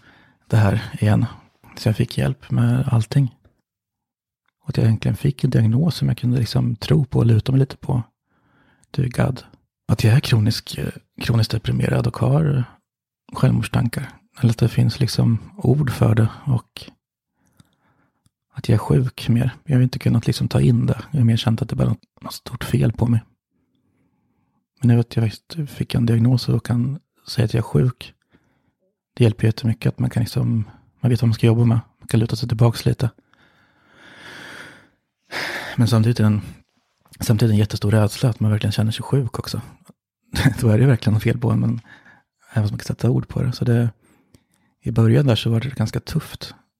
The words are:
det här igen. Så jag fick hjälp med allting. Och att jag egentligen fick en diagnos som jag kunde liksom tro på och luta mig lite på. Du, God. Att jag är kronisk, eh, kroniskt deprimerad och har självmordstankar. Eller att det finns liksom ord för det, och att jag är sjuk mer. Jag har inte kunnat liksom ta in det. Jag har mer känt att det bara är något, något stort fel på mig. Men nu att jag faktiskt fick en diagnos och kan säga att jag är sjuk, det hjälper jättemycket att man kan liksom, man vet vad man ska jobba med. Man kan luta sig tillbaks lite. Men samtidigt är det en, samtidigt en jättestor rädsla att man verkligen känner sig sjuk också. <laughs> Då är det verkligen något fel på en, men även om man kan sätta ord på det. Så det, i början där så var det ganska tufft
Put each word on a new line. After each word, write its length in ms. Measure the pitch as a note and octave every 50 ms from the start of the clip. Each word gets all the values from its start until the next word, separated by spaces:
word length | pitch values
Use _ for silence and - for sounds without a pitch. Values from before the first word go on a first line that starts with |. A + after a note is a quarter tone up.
| _ - - _ _ _ _ _ _ -
det 100 | - A2
här 260 | G#2 G2 - - - - - -
igen. 260 | G#2+ G#2+ G#2+ A2+ A2+ - - - - _ _ _ _ - - -
Så 120 | - A2+
jag 60 | G#2+
fick 220 | - B2 - - C3
hjälp 340 | C3+ C#3 C3 - - -
med 360 | - B2 A#2+ A#2 B2 B2+ C3+ C3+
allting. 480 | A#2+ A2+ A2 - - C#3+ C#3 B2 - _ _ _ _ _ _ _ _ _ _ _ _ _ _ _ _ _ _ _ _ _ _ _ _ _ _
Och 60 | -
att 80 | - -
jag 80 | A#2+
egentligen 320 | A2+ A2 A2 - B2+ G#2+ -
fick 260 | - C#3+ C#3 - -
en 60 | B2+
diagnos 460 | B2+ B2+ A2+ A2 A2+ C3 E3 E3+ -
som 120 | - C#3 C3+
jag 100 | B2+ -
kunde 220 | - B2 B2 C3
liksom 360 | A2+ - - C3 B2 B2 A#2
tro 300 | - - - C#3+ D#3 C3+
på 140 | - - B2+
och 60 | A#2+
luta 260 | A#2 A#2 G#2+ - -
mig 80 | C3 C3
lite 180 | C3+ - - -
på. 260 | - - C3 A#2+ A2+ - _ _ _ _ _ _ _ _ _ _ _ _ _ _ _ _
Du, 180 | - - C3 B2
God. 340 | - - - - - - - - - _ _ _ _ _ _ -
Att 160 | - - -
jag 100 | G#2+ A2
är 60 | D3
kronisk, 580 | - - B2 A2 G#2+ G#2+ - - - - - -
eh, 140 | - - - - - _ _ -
kroniskt 300 | - - A#2 A2+ G#2+ -
deprimerad 560 | - A2 - B2 B2 B2+ B2 - C3 B2+ A#2 B2
och 100 | - -
har 460 | A#2+ B2 C3+ D3+ D#3+ C#3+ C#3 C3 A#2+ - - _ _ _ _ _ _ _ _ _ _ _ -
självmordstankar. 760 | - - - A#2+ A#2 A2 - - - B2 A#2 - - C#3 - - - _ _ _ -
Eller 120 | - A2+
att 60 | A2+ -
det 120 | B2 A#2
finns 300 | - - B2 A#2+ - -
liksom 400 | B2 A2 - - B2 A#2+ A#2 G#2+ - - - -
ord 340 | - - B2+ D3 D3+ A#2+
för 240 | G#2+ - A#2+ A2+ A2
det, 120 | A2+ A2 G#2+ - - -
och 460 | C#3+ B2+ A#2 - _ _ - - - - _ _ _ _ _ _ _ _ _ _ _ _ _ _ _ _ _ _ _ _ _ _ _ _ _ _ _ _ _ _ _ _ -
att 100 | - -
jag 40 | A2+
är 60 | G#2
sjuk 500 | - - D3+ C#3+ B2+ B2 - - - -
mer. 220 | A2+ A#2 B2+ B2 - - _
Jag 120 | - C3+
har 80 | B2 B2+
inte 160 | B2+ - -
kunnat 280 | - B2 A#2+ A2+ - -
liksom 200 | - - B2+ A#2
ta 140 | - B2+
in 240 | C3+ C#3 A#2+ A#2+ B2+
det. 160 | B2+ - - - -
Jag 80 | - C#3
har 60 | A#2
mer 120 | A#2 A#2 A2
känt 240 | - B2+ A2+ A2+
att 80 | A#2+ -
det 60 | C3
bara 80 | C3 B2+
är 60 | B2
något, 320 | A2 - _ _ _ _
något 120 | - - -
stort 300 | - - - B2+ - -
fel 280 | - - C3 C#3 A#2+
på 160 | A2 - A2 A#2+
mig. 160 | A#2+ A2+ - - _ _ _ _ _ _ _ _ _ _ _ _ _ _ _ _ _ _ _ _ _ _ _ _ _ _ _ _ _ _
Men 80 | - A#2+
nu 120 | A#2 A#2+
att 160 | A#2 - -
jag 100 | A2+ A#2
faktiskt 440 | G#2 - - _ - - E3 D3 -
fick 260 | - - B2+ - -
en 100 | C3 A#2+
diagnos 440 | A2+ A2+ A2+ A#2 B2 C3 A#2+ - -
och 160 | B2 A#2 -
kan 340 | - B2 A#2+ A#2+ C3+ C#3 - - _ _ _ _ -
säga 180 | - - A#2+
att 80 | A2 -
jag 60 | A#2+
är 40 | A2+
sjuk, 500 | - - D3 C3 B2+ - - - - - _ _ _ _ _ _ _ _ _ _ _ _ _ _ _ _ _ _ _ _
det 80 | - A#2+
hjälper 220 | A2 G#2+ - -
jättemycket 480 | A2 - - - A#2 A2+ - - B2+ -
att 60 | -
man 100 | B2 A#2+
kan 140 | - A#2+ A2+
liksom, 460 | - - C3 B2 A#2+ A#2 A2 G#2 - - - _ _ _ _
man 80 | - B2
vet 120 | B2+ -
vad 60 | A#2+ A#2
man 60 | A2
ska 140 | - - A#2
jobba 180 | A2 A#2 B2
med. 140 | A#2 A2+ A2+ - _ _ _
Man 80 | - -
kan 120 | - A2+
luta 160 | A#2 - -
sig 120 | A2+ - A#2
tillbaks 380 | A#2 A2 A#2+ A#2 A2+ - -
lite. 240 | C3 A#2+ - - A2 - _ _ _ _ _ _ _ _ _ _ _ _ _ _ _ _ _ - - - - - - - - - - - - - - - - _ _ _ _ _ _ _ _ _ _ - - - - - - - - -
Men 120 | - A#2+ G#2+
samtidigt 320 | A#2+ A2+ G#2+ A#2 A#2+ -
är 40 | G#2+
det 40 | G#2+
en, 140 | G#2 G2+ - - - - _ _ _ _ _ _ _ _ _ _ - -
samtidigt 340 | - - A2+ G#2+ B2 A2+ G#2+
en 60 | G#2
jättestor 320 | G#2+ - - - - G#2
rädsla 380 | A2 A2 G#2 G2 - - - B2
att 100 | G#2+ -
man 120 | A2+ G#2+
verkligen 200 | G#2 G2+ - G#2
känner 200 | G2+ - G#2+ A2
sig 120 | A2 - A#2
sjuk 360 | - - C#3 C3 A2+ - -
också. 220 | - - - G#2+ - - - - _ - - _ _ _
<laughs> 520 | _ _ _ _ - - - C3 A2 -
Då 100 | A#2+ A2+
är 100 | G#2+ -
det 60 | B2+
verkligen 280 | C#3 B2 A2+ - - G#2+
något 100 | G#2+ -
fel 160 | A#2 A#2 A#2+
på 120 | A#2+ A2+
en, 80 | A2 A2+
men 220 | A#2+ A#2 A#2 A#2 - - - - _ - - _ _ _ _ _ _ _ -
även 100 | A2+ G#2+
om 60 | G#2
man 80 | A#2 A2+
kan 80 | -
sätta 240 | - - - - A2+
ord 180 | C3 B2+ A#2+ -
på 160 | - - B2+
det. 100 | B2 B2
Så 120 | - B2
det, 240 | B2 A#2 A#2 A#2+ A#2 - _ _ _ _ _ _ _ _ _ _ _ _ _ _ _ _ _
i 100 | - C3
början 340 | A#2 A2+ A2+ A2+ A#2 C#3+ D3
där 100 | C3+ A2
så 140 | - - A2+
var 100 | A#2 A2+
det 160 | A#2+ C#3 -
ganska 240 | - A2 G#2 - A#2
tufft 560 | - - - D#3 - - - - - - - - _ _ _ _